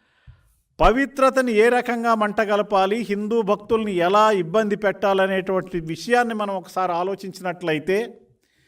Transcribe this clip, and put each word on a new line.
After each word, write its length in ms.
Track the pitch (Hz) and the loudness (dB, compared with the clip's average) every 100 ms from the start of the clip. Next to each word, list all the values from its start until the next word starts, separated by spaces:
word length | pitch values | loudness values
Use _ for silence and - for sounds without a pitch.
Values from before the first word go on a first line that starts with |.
| _ _ - - _ _ _ - | _ _ -20 -20 _ _ _ 2
పవిత్రతని 720 | 175 247 277 269 262 262 247 | 4 4 -2 2 2 2 2
ఏ 160 | 208 233 | 4 4
రకంగా 460 | 247 240 233 233 220 | 2 0 -2 0 0
మంటగలపాలి, 800 | 208 202 208 208 202 196 190 233 | 0 -2 0 0 0 0 2 0
హిందూ 400 | 202 202 214 233 | -2 -4 -2 0
భక్తుల్ని 520 | 196 208 - 226 214 | 0 -2 -2 -2 -2
ఎలా 380 | 180 175 208 220 | 0 2 4 4
ఇబ్బంది 440 | 202 165 214 214 208 | 2 0 0 0 0
పెట్టాలనేటువంటి 1040 | 202 202 202 190 190 190 190 185 185 175 | -2 0 0 2 0 0 -2 -4 -4 -8
విషయాన్ని 540 | 160 160 226 240 233 | -8 -10 0 0 0
మనం 200 | 214 202 190 | -4 -6 -6
ఒకసారి 360 | - 185 185 | -8 -4 -2
ఆలోచించినట్లయితే 1080 | 170 185 196 190 175 180 175 170 151 156 196 233 - _ _ _ _ | -2 -4 -6 -10 -10 -10 -6 -4 -2 -2 -2 -4 -12 _ _ _ _